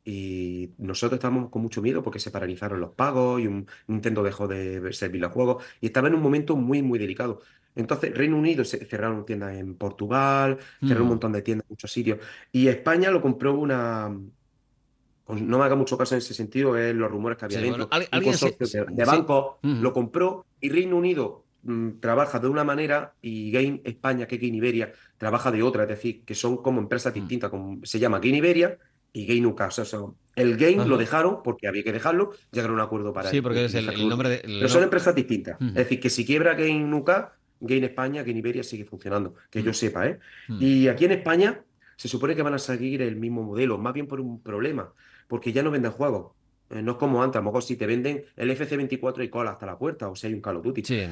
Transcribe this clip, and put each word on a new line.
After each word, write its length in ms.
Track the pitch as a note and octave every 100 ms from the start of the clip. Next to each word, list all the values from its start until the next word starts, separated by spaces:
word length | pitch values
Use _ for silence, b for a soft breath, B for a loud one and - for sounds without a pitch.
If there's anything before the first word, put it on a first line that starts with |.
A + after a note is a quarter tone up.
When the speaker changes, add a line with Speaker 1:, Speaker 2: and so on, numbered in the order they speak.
Speaker 1:
y 680 | - G2 F#2+ F#2 F2+ F2+ F2+ -
nosotros 380 | F#2+ F#2 A#2+ -
estábamos 300 | B2 B2+ A#2+
con 100 | -
mucho 200 | A2+ A2+
miedo 200 | A2 D#3+
porque 160 | - G#2
se 120 | -
paralizaron 480 | G2 F#2 F2+ G#2 F#2+
los 100 | E2+
pagos 480 | - C3+ B2+ B2 B2
y 60 | A2
un, 200 | G2+ F#2+ B B
Nintendo 360 | G#2+ A2 G#2+
dejó 240 | G2+ G2 G2+
de 440 | F#2+ F#2+ F#2+ F#2
servir 280 | - F#2+ F2+
los 100 | F2
juegos 320 | A#2+ B2 B2 B B
y 60 | A2+
estaba 200 | C3 C#3+
en 80 | D#3+
un 60 |
momento 320 | D3 D3 D3+ D3
muy, 260 | B2 C#3+
muy 160 | C3+ A#2+
delicado. 440 | G2+ F#2+ B2 G2+ B B B -
Entonces, 360 | A2+ - - -
Reino 220 | D3+ D#3
Unido 260 | E3 D3+
se 220 | A#2 - -
cerraron 400 | G#2+ A2 G#2+ G#2
tiendas 280 | G#2 G2 F#2+
en 180 | F#2+ F2
Portugal, 840 | G2+ - G#2 C3 C#3 C#3 C3+ C3+ B B
cerraron 220 | C3+ A#2
un 60 | A#2+
Speaker 2:
Mm. 20 |
Speaker 1:
montón 220 | A#2 A2+
de 80 | G#2
tiendas 240 | G2+ A2 -
en 80 |
muchos 180 | G#2+ -
sitios 280 | - A2 G#2+ B B B
y 160 | B2+ C3
España 440 | B2 D#3 E3+ F#3+
lo 100 | F3+
compró 320 | C3+ B2+ C#3
una, 600 | C#3+ D3 B2+ A#2 A2+ G#2+ G2 G2 - _ _ _ _ _ _ _ _ -
pues, 160 | G#2+
no 160 | A2 B2+
me 80 | C#3
haga 100 | C#3
mucho 220 | C3 B2+
caso 180 | B2+ B2+
en 40 |
ese 140 | A#2
sentido, 440 | A2+ G#2+ C3 C3+ A#2
es 180 | A#2 A#2
los 140 | A2
rumores 280 | G#2 A2+ A#2
que 80 | G#2+
había 120 | G2+
Speaker 2:
Sí, 40 |
Speaker 1:
dentro. 240 | A#2 A#2+ G#2
Speaker 2:
bueno, 20 |
al-, 120 | D#3+
Speaker 1:
Un 40 | F3+
Speaker 2:
alguien 220 | E3 F#3
se-, 180 | E3 C#3
Speaker 1:
consorcio 300 | - A#2+ G#2
de, 60 | G2
Speaker 2:
sí, 60 | F2+
Speaker 1:
de 100 | A#2+
Speaker 2:
sí. 60 |
Speaker 1:
bancos 440 | D#3+ D#3 C#3 C#3 -
Speaker 2:
Ujú. 180 | C#3+ B2+
Speaker 1:
lo 120 | B2+
compró 520 | B2+ A#2 E3+ F#3 F#3+ - _
y 80 | C#3
Reino 260 | D#3+ F#3 F3
Unido, 500 | F3 D#3+ G#2+ - _ _
mm, 360 | A#2+ A#2 A2+ G#2+
trabaja 400 | A2+ A#2+ C#3+ B2
de 80 | B2+
una 160 | D3
manera 520 | D3 C#3+ D#3 D3 - _
y 300 | A#2+ A2 G#2+
Game 300 | B2 C#3 C#3
España, 440 | B2 A2+ C3+ B2+ B2
que 100 | B2
Game 180 | B2 A2+
Iberia, 380 | B2 A2+ G#2+ B B B
trabaja 340 | A2 A#2 C3
de 120 | A2
otra, 200 | A#2+ G#2+
es 60 | G#2
decir, 340 | G#2 A#2 -
que 120 | - A2
son 220 | A#2+ B2
como 220 | C3 B2+
empresas 320 | G2+ B2 -
Speaker 2:
Mm. 60 | G2+
Speaker 1:
distintas, 300 | F#2+ B2 G#2
como 300 | G2 F#2+ F#2+
se 160 | - A2
llama 200 | A#2 G2
Game 180 | A#2+ C#3+
Iberia 400 | E3 E3 E3+ - b b _
y 140 | - G#2
Game 200 | A#2+ A#2+
U 80 | -
K. 120 | F#2+
O 40 |
sea, 120 | -
son, 320 | G#2+ G#2+ G2+ - _ -
el 200 | B2 A2+
Game 180 | D#3+ G3 A#2+
lo 100 | B2+
Speaker 2:
Ajá. 20 |
Speaker 1:
dejaron 460 | A#2 D#3 F3 G3
porque 240 | B2 G#2+ G2+
había 160 | G2
que 80 | A2
dejarlo, 400 | A2 D#3+ F3 G3+ - _
llegaron 280 | A#2+ A2+ A2+
a 40 |
un 40 | A2
acuerdo 240 | A2 G#2
para 160 | F#2+ F#2+
Speaker 2:
Sí, 100 | C#3
porque 240 | B2 A#2 A#2+
es 80 |
el, 120 | A#2 A2
Speaker 1:
utilizar 80 | G#2
Speaker 2:
el 40 |
Speaker 1:
todo. 100 | G#2+
Speaker 2:
nombre 200 | A#2+ B2+
de, 60 | A#2+
el 60 | A2 G2+
Speaker 1:
Pero 100 | C3
son 120 | E3
Speaker 2:
nom-, 20 | F#3
Speaker 1:
empresas 300 | F3+ F3+ E3
distintas. 400 | - G#2+ F2+ -
Speaker 2:
Ujú. 100 | B2+
Speaker 1:
Es 40 |
decir, 260 | G2 B2 -
que 100 | C3
si 160 | B2+ A#2
quiebra 280 | D3+ E3
Game 400 | D#3 D#3 D3+ D3 D3+
U 80 |
K, 300 | C#3+ F#3+ - _ _ -
Game 240 | A#2+ C3 C3
España, 360 | B2+ C3 D3
Game 140 | B2 A2+
Iberia 240 | A#2 A#2+
sigue 200 | A#2+ A2
funcionando, 500 | G#2 G2 G2 G2+ F#2 - b
que 140 | G#2+
yo 80 | A2
Speaker 2:
Mm. 20 |
Speaker 1:
sepa, 320 | A2 A2 F2 A#2
¿eh? 120 | - B B B
Speaker 2:
Mm. 80 | G#2+
Speaker 1:
Y 260 | C3+ C3+ C3
aquí 160 | A2+ F3+
en 80 |
España 500 | F#3+ D#3+ E3 G#3 - - _ b b
se 140 | B2
supone 260 | B2+ C#3+ D#3+
que 60 |
van 100 | D3
a 60 | C#3
seguir 420 | C3+ A#2+ C3 C3+
el 140 | B2 A2
mismo 260 | A#2 A#2
modelo, 360 | A2 G#2 C3 G2+
más 160 | A#2
bien 140 | C#3 C#3+
por 120 | C3+
un 240 | B2+ A#2
problema, 500 | - G#2 C#3 C3+ F2+ _ b b b
porque 240 | A#2+ B2
ya 100 | A#2+
no 80 | D3+
venden 200 | C#3+ A#2+
juegos. 400 | G#2+ C#3+ G#2 - _ _ _ -
Eh, 120 | G#2+
no 120 | A2
es 40 | B2
como 260 | C#3+ A#2+
antes, 140 | C3 B2
a 20 |
lo 60 | G2+
mejor 180 | A#2+
si 140 | A#2 -
te 80 | G#2+
venden 380 | A#2+ C3 C#3+ - -
el 160 | A#2+
F 140 | C3 D3
C 100 | C#3+
veinticuatro 480 | C3+ C3 B2+ C3
y 60 | B2
cola 220 | A#2+ A2+
hasta 140 | F#2+ G2
la 120 | F#2
puerta, 320 | C#3+ D#3+ G2+
o 60 | F#2+
si 100 | A2
hay 60 |
un 80 | G#2+
Call 160 | G#2 F2
of 60 |
Duty. 200 | G2 B2+
Speaker 2:
Sí. 160 | - A#2 F2+